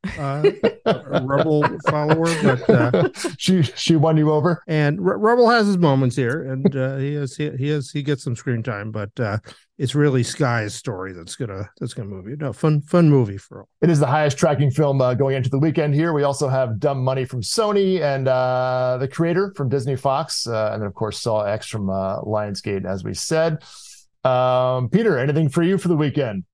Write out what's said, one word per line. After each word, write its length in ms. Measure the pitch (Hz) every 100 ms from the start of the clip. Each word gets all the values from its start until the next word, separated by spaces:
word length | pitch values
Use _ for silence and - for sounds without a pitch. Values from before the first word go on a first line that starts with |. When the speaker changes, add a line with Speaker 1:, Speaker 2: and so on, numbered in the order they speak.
| 190 -
Speaker 1:
uh, 300 | 139 139 202 202 233
Speaker 2:
<laughs> 200 | - -
Speaker 1:
a 360 | 202 - 175
Rubble 400 | 131 139 160 151 147 - -
follower, 380 | 151 151 160 165 165
but, 280 | 196 127 -
uh, 380 | 208 120 - - -
Speaker 3:
<laughs> 160 | - 160
She, 240 | - 185
she 340 | 127 - - 160
won 200 | 160 156
you 140 | 151
over? 320 | 151 160 165 -
Speaker 1:
and 320 | 156 147 160
R-, 180 | 185 196
Rubble 300 | 214 240 233
has 180 | 240 202
his 120 | 190
moments 360 | 170 135 131
here, 380 | 123 120 147 131
and, 240 | 131 143 135
uh, 220 | 131 135
he 160 | 139
has, 220 | 147 139 -
he, 140 | 151 135
he 120 | 139
has, 200 | 151 127
he 120 | 147
gets 200 | 139 139
some 140 | - 117
screen 260 | - 117
time, 300 | 110 104 107
but, 260 | 110 101 -
uh, 200 | 113 104 - - _ -
it's 160 | 131
really 280 | 147 147 131
Sky's 520 | 117 - 139 120 104
story 400 | - - 95 95
that's 220 | 90 85 -
gonna, 340 | 117 95 104 _
that's 140 | 120
gonna 140 | - 101
move 200 | 95 92
you. 80 | 147
No, 160 | 147
fun, 300 | - 156 151
fun 260 | 147 180 165
movie 300 | 143 110 98
for 220 | - 98
all. 80 | - _
Speaker 3:
It 80 | 160
is 80 | 151
the 80 | 139
highest 300 | 151 151 -
tracking 340 | 170 143 143
film, 300 | 131 147 139
uh, 140 | 127
going 220 | 123 135 135
into 120 | 127
the 100 | 135
weekend 360 | 156 156 147
here. 180 | 143 170
We 120 | 151
also 240 | 143 135 143
have 300 | 131 127 110
Dumb 240 | 143 139
Money 220 | 131 131
from 160 | 127 127
Sony 600 | 104 - 214 202 196 185
and, 260 | 147 135 131
uh, 680 | 127 127 127 127 127 127 127
The 80 | 131
Creator 460 | - 165 175 196 196
from 140 | 135
Disney 260 | 135 127 131
Fox, 500 | 139 135 156 - 117
uh, 240 | 110 107
and 100 | 107
then, 40 | 104
of 80 |
course, 240 | - 107 101
Saw 240 | 117 107
X 220 | 104 107 -
from, 220 | 113 95
uh, 320 | 95 95 98
Lionsgate, 640 | - 107 104 98 - 98
as 200 | 95 95
we 100 | 104
said. 480 | 98 - 160 165 156 - - - - _ _
Um, 640 | 135 127 127 127 127 127 123
Peter, 260 | 185 226 139
anything 320 | 135 147 156
for 140 | 170
you 160 | 170 196
for 80 | 175
the 100 | 160
weekend? 480 | 151 139 127 98 -